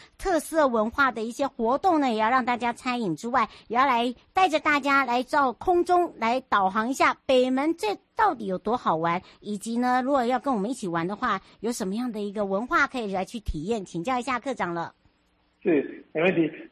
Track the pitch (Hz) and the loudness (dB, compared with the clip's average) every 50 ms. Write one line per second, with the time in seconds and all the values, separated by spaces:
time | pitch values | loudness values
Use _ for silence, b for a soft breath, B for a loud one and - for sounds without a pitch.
0 | B B B - - 381 359 311 - - 311 320 302 269 233 226 214 226 - - | B B B -6 -2 0 0 0 0 0 0 2 2 4 4 2 0 0 0 0
1 | 285 262 220 233 220 233 233 - 277 269 - - 233 220 262 285 - 381 339 302 | 0 0 0 -2 -6 -6 -4 -4 -4 -4 -2 -2 0 0 0 2 2 2 2 4
2 | 285 254 220 214 214 220 247 262 240 240 247 226 240 240 233 - - 254 247 247 | 2 2 2 2 2 2 2 2 2 0 -2 -2 -2 -4 -4 -4 -4 -4 -4 -2
3 | 233 185 160 147 - 233 240 262 226 - B B B B 214 240 262 285 254 233 | -2 -2 -4 -4 -4 -2 0 0 0 -2 B B B B 0 2 2 4 4 2
4 | 240 254 233 b b b - 381 381 359 285 302 - 311 294 285 262 277 277 277 | 0 -2 -4 b b b 0 2 2 4 2 2 2 2 2 2 2 2 2 2
5 | 269 240 240 247 254 - - 294 285 254 226 - - - 359 349 339 - 359 359 | 2 2 0 0 0 0 2 2 2 2 0 -2 0 2 2 2 4 4 4 4
6 | 349 320 - - 226 226 240 262 247 - - 202 196 190 185 214 220 240 269 - | 2 2 -2 -2 -2 0 0 0 0 0 2 2 2 2 2 0 -2 -2 0 2
7 | 339 285 240 - _ - 262 254 254 254 262 262 285 320 330 339 - 427 381 - | 2 2 2 0 _ 2 4 4 4 4 2 0 0 0 -2 -2 -2 -4 -4 -6
8 | _ _ _ - 440 403 330 233 220 190 185 180 - 208 233 240 - 220 170 160 | _ _ _ 2 2 2 2 0 -4 -6 -6 -4 -2 -2 -2 -2 0 0 0 0
9 | 165 170 170 185 185 B B B B 202 208 196 - 220 233 233 247 247 247 254 | 0 0 -2 -2 -4 B B B B -10 -10 -8 -8 -6 -4 -2 0 2 2 2
10 | 247 254 285 269 233 233 254 247 - 285 262 202 190 214 269 - - 180 165 170 | 2 2 2 2 2 2 0 -2 0 -2 -2 -2 -2 -4 -6 -6 -6 -4 -4 -2
11 | 165 185 208 202 254 240 202 190 b b b b - 226 240 - 226 190 190 226 | -4 -4 -4 -4 -4 -2 -2 -4 b b b b -6 -6 -4 -4 -4 -4 -4 -4
12 | 254 254 208 214 202 208 190 214 208 190 190 196 240 254 330 330 285 - - 262 | -4 -6 -6 -6 -6 -6 -4 -4 -4 -2 -2 -2 -2 0 0 0 0 0 -2 -4
13 | 226 202 190 185 190 - - 233 - - - 156 147 190 233 214 185 - - 170 | -6 -4 -4 -4 -4 -6 -8 -10 -8 -8 -6 -6 -4 -4 -4 -4 -6 -8 -8 -8
14 | 170 254 262 247 233 269 254 240 - 277 247 - 202 175 170 170 165 131 - _ | -4 -4 -4 -4 -2 -4 -4 -4 -4 -6 -6 -4 -4 -4 -4 -6 -6 -8 -10 _
15 | _ _ _ _ _ _ _ _ _ _ _ _ - 196 165 143 - - - - | _ _ _ _ _ _ _ _ _ _ _ _ 0 2 2 2 2 -2 -6 -16
16 | - _ - 160 160 190 180 165 165 147 B B B B | -16 _ -4 -2 0 0 2 2 0 -2 B B B B